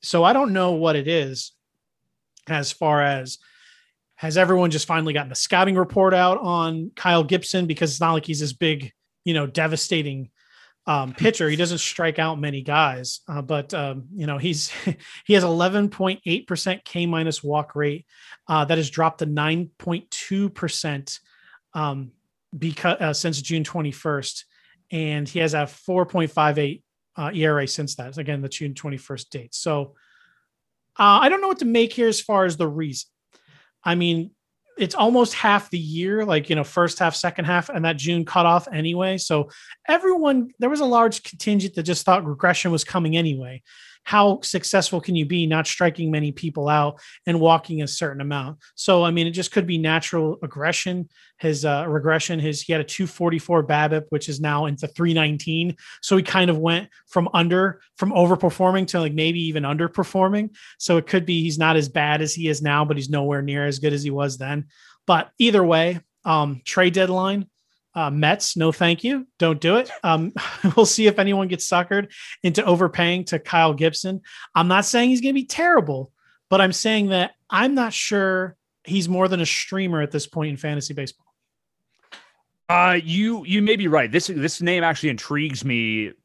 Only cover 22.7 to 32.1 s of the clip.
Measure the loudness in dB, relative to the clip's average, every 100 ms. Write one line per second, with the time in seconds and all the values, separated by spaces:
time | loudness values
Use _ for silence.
22.7 | -2 -2 0 -2 -2 -4 -6 -4 -4 -4
23.7 | -6 -6 -6 -6 -6 -6 -12 -18 _ _
24.7 | _ _ -8 -4 -4 -6 -2 0 0 -4
25.7 | -8 -4 0 0 0 -2 2 2 2 -2
26.7 | -6 _ _ _ -8 -6 0 2 2 -2
27.7 | -6 -8 -8 -12 -10 -8 -6 -6 -8 -10
28.7 | -8 -10 -12 -12 -14 -12 -16 -14 -8 -4
29.7 | -4 -4 _ _ _ _ _ _ _ _
30.7 | _ _ _ 6 8 6 4 0 -2 0
31.7 | 2 0 2 0